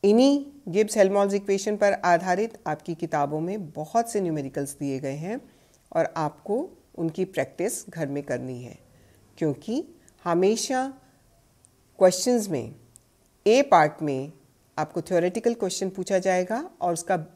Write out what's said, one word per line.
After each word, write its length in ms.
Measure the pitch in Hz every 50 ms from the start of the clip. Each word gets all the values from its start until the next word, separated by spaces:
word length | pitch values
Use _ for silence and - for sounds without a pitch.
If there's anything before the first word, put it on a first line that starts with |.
| -
इन्हीं 400 | 202 208 233 254 277 285 285 277 - - - _ 185
गिब्स 280 | 165 202 220 214 -
हेल्महोल्ट्ज 380 | 226 196 190 196 202 202 202 196
इक्वेशन 420 | 202 202 202 196 196 - 214 208
पर 160 | 202 208 202 196 - -
आधारित 540 | 180 175 165 180 185 180 185 220 226 - - _
आपकी 280 | 165 156 151 - - 170
किताबों 460 | 156 175 160 - 151 143 143 151 156
में 300 | 165 180 202 214 180 147
बहुत 400 | - 147 151 151 - 233 233 233
से 100 | 233 208
न्यूमेरिकल्स 560 | 190 170 160 156 139 135 135 - 139 139 - -
दिए 200 | 147 139 135 135
गए 160 | 139 135 135
हैं 240 | 147 160 185 220 269 - - _ _ _ _ _ _ _ _
और 200 | - 170 160 - -
आपको 420 | 160 156 147 - - _ - 202 247 339 381 - _ _ _ _ -
उनकी 260 | 165 165 156 - 185
प्रैक्टिस 640 | 185 - 156 135 - - - 175 214 233 - - -
घर 180 | - 160 160
में 160 | 139 139 143
करनी 400 | 143 - 131 120 127 127 127 123
है, 160 | 123 117 - - - _ _ _ _ _ _ _ _ _ _ -
क्योंकि 460 | 165 156 135 143 - - 220 285 - - - _ _ _ _ _ _
हमेशा 600 | 175 170 170 185 196 226 226 - - 269 254 262 269 269 - _ _ _ _ _ _ _ _ _ _ _ _ _ _ _ _ _ _ _ -
क्वेश्चंस 500 | 190 185 180 - - 247 247 233 202 196
में 260 | 160 131 117 113 - - - _ _ - _ _ _ _ _ _ _ _ _
ए 160 | 202 226 269
पार्ट 400 | 285 269 196 170 151 151 151 -
में 300 | 160 147 139 131 135 147 - _ _ _ _ _ _ _ _
आपको 240 | - 151 - - 175
थ्योरेटिकल 520 | 160 - 185 170 170 180 180 226 - 233 233
क्वेश्चन 360 | 233 208 185 - - 190 190
पूछा 280 | 190 190 185 - 196 185
जाएगा 400 | 185 190 185 185 185 180 214 247 330 370 - _
और 120 | 170 175
उसका 240 | 170 165 - - 185 170 156 - -